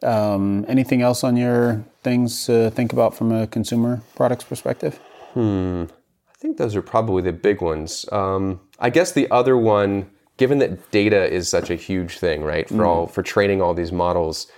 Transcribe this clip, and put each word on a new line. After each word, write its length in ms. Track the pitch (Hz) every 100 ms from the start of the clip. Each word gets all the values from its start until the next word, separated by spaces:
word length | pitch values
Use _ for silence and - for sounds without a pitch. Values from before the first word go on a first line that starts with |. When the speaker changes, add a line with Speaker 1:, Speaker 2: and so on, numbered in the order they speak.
Speaker 1:
Um, 640 | - 110 107 98 98 101 104
anything 340 | 131 131 131
else 220 | 123 120
on 140 | 131 123
your 480 | 123 120 120 110 110 _
things 420 | 127 123 120 120 -
to 220 | 117 113
think 200 | 110 117
about 240 | 123 113 -
from 160 | 117
a 160 | 113 110
consumer 540 | 117 107 117 117 120 113 -
products 280 | 127 120
perspective? 560 | - - - - 151 - - - -
Speaker 2:
Hmm. 500 | - 110 98 92 90 82 - _ _ _
I 60 | _
think 180 | 302 320
those 180 | 123 104
are 60 |
probably 400 | - 117 113 92
the 100 | 90
big 300 | 85 101 101
ones. 440 | 85 78 76 - -
Um, 480 | 104 95 95 98 92 _ -
I 100 | 123
guess 240 | 123 175
the 180 | - 139
other 240 | 120 127 127
one, 540 | 110 104 101 101 95 _ _ -
given 220 | 131 143
that 320 | 127 92 -
data 400 | 104 104 101 90
is 160 | 90 85
such 220 | 87 85
a 60 | 85
huge 420 | - 95 87 -
thing, 240 | 90 76
right, 240 | 76 80 -
for 80 | 107
Speaker 1:
Mm. 100 | 87
Speaker 2:
all, 200 | 85 85
for 160 | -
training 380 | 92 - 101 98
all 120 | 90
these 200 | 87 85
models, 540 | 87 87 87 80 78 -